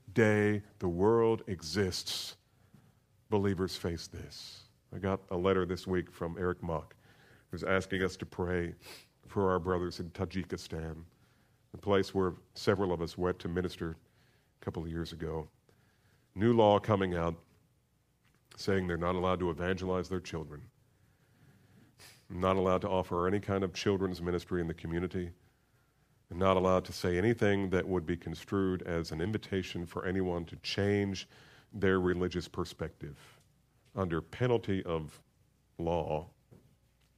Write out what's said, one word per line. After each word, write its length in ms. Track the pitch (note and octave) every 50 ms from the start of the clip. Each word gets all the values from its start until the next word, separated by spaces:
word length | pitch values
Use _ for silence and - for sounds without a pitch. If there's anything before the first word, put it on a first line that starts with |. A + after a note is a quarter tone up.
| - - G2
day 500 | - A2+ G#2+ G#2+ G#2 G#2 G#2 G#2 G#2 G2+ - - -
the 100 | - F#2
world 540 | E2+ E2+ F#2+ G#2+ A#2 A#2 A2+ A2+ A2+ A2 - -
exists, 880 | G2 D#2+ D#2+ D#2+ D#2+ G2+ G2+ F#2 F2 - - - - - - - - _ _ _ _ _ _ _ _ - - _ _ _ _ _ _ _ _ -
believers 460 | A2 G#2 G2 G2+ G2 F2 F#2 F2+ -
face 320 | - - F#2+ E2+ E2+ - -
this. 560 | - - G2 D2 - - - - - - - _ _ _ _ - -
I 40 | F#2
got 240 | F#2 F#2+ F#2+ F#2+ - -
a 80 | G2 F2+
letter 280 | F2+ F#2+ F#2+ F#2 F#2
this 200 | F2 F#2 F2 -
week 260 | - F#2 F2+ E2 -
from 260 | - - F2+ E2 E2+ F2
Eric 240 | F#2 F2+ F2+ - -
Mock, 320 | E2+ E2 D2+ D2+ - - _ _ - - - - - - - _ _
who's 120 | - - -
asking 400 | - F#2+ F#2+ F#2 - G2 F#2 F#2+
us 140 | F#2 - -
to 80 | -
pray 480 | - - - F#2 F2+ F2+ F2+ F2 E2+ E2+ - - - - - - _ _ _ _ -
for 240 | - G#2 G2 F#2
our 80 | F#2 F#2
brothers 400 | E2 F#2 F#2 F2 F2+ F2+ E2 -
in 100 | F2+ E2+
Tajikistan, 920 | - - G2 E2+ F2 F#2+ E2+ - F2+ E2+ - - - E2 D#2+ D#2+ D#2 D#2+ E2 E2 _ _ _ _ _ _ _ _ _ _ _ _
the 60 | - E2+
place 380 | - G2+ G2+ F#2+ F#2+ - -
where 180 | G2 F#2+ F2+ E2 - - _ -
several 360 | - - - G#2 F#2 G2+ F#2
of 100 | F2 E2
us 140 | E2+ E2 -
went 220 | - F2+ F2+ F2+ -
to 80 | - E2+
minister 480 | E2+ F2+ F2 E2+ - - F2 E2 E2 - _ _ _ _ _ _ _ _ _ _ _ _
a 40 | -
couple 180 | - - - E2
of 60 | E2
years 240 | E2 E2+ E2 D#2+ -
ago. 340 | D#2 D#2+ D#2+ D#2+ D#2+ D2+ D2+ _ _ _ _ _ _ _ _ _ _ _ _ _ _ _ _ -
New 200 | F#2 G2+ A#2 A#2+
law 260 | A2+ A2 G#2 G#2 G2+
coming 360 | - - A2 G2 G2 F#2 F2
out 200 | F2 E2+ E2+ E2 E2 - _ _ _ _ _ _ _ _ _ _ _ _ _ _ _ _ _ _ _ _ _ -
saying 320 | - - - G2 F#2+ F#2 F2
they're 100 | F2 E2
not 180 | E2+ F2 F#2
allowed 240 | F#2 F2+ F#2 F#2 F2
to 120 | F2+ F2
evangelize 580 | E2 D#2+ F2 F2+ F#2+ F#2 F#2+ F#2 F#2 F#2 F2 -
their 100 | F#2+ F2+
children, 420 | E2 - - E2 D#2 D2 D2 C#2+ - - _ _ _ _ _ _ _ _ _ _ _ _ _ _ - - - _ _ _ _ - - _ _ _ - - - - _ -
not 260 | G2+ F2 F#2 F#2 F#2
allowed 260 | F#2+ F#2 F#2+ F#2 F#2
to 80 | F#2 G2+
offer 380 | F#2+ F#2 F2+ - - F2 F2 F#2
any 120 | F#2+ G#2
kind 240 | G2 - G2 G2 G2
of 100 | F#2 D#2+
children's 480 | - - G#2 G2+ F#2+ F#2+ F#2+ F2+ E2
ministry 380 | E2+ F2+ F2 F2 - - F#2 F2
in 80 | E2+ E2
the 60 | E2
community, 560 | - - F2 E2 E2+ F2+ F2+ - F#2+ F2 E2+ E2+ _ _ _ _ _ _ _ _ _ _ _ _ _ _ _ _ _ _ -
and 100 | F2 E2+
not 180 | F#2+ F#2+ F#2+ F#2
allowed 260 | F#2 F#2 F#2 F#2 F#2
to 60 | -
say 260 | F2+ - - F#2+ F2+ F2
anything 520 | F#2 A#2 A#2 A#2 A#2 G2+ G2+ G2 G2 F#2
that 180 | F2+ F#2 D#2+ F2
would 180 | F#2+ F2+ D#2+
be 120 | D#2 F2 E2+
construed 640 | - E2 D#2+ - - - - G2 F#2+ F#2+ F#2 F2 E2+
as 280 | F2 E2+ E2 E2 E2
an 100 | E2 D#2+
invitation 640 | - G2+ G#2+ G#2 - - - F#2+ F2+ - - F2+ F2
for 200 | E2+ - - -
anyone 400 | F#2 F2+ F#2+ F#2 F2+ F2 F2 E2+
to 100 | E2 - -
change 680 | - - - - G2 G2+ G2+ G2+ G2+ G2 F#2+ F#2 - - - - - - - - - _ -
their 260 | G#2+ F#2 F#2+ F#2+ F#2+
religious 480 | F#2 F2+ F2+ F2 F#2 F2+ - F2+ D#2+ -
perspective 720 | - - F2 - - - E2 D#2+ - - - D2 D2 - - - - - _ _ _ _ _ _ _ _ _ _ -
under 260 | - F#2+ F2 E2 E2
penalty 600 | D#2+ - - - A#2+ B2 B2 A2+ - - G2 F#2+ -
of 380 | F2 E2 E2 D#2 D2 - - _ _ _ _ _ _ _ _ _ _ _ -
law. 500 | E2+ E2 E2+ E2+ D2+ D#2 D#2 D#2 D#2+ - - _ _ _ - - - _ _ _ _ _ _ _ _ _ _